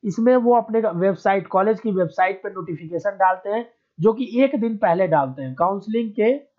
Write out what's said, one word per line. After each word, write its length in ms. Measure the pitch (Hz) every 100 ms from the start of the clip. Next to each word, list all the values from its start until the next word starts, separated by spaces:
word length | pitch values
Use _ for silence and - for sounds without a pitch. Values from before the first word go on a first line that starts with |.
इसमें 320 | 214 180 226 254
वो 200 | 240 240
अपने 240 | 233 226
website, 680 | 220 175 185 190 214 196 170
college 320 | 190 202 214
की 120 | 233
website 520 | 190 175 - 185 196
पे 60 | 202
notification 600 | 190 175 156 165 170 202
डालते 400 | 196 185 185 202
हैं, 200 | 214 233 _ _ -
जो 140 | 185
कि 300 | 220 240 233
एक 160 | 269 269
दिन 160 | 233 214
पहले 300 | 196 170 185
डालते 340 | 156 135 135
हैं, 140 | 131 131
Counseling 560 | 170 196 196 226 226
के 400 | 208 214 277 285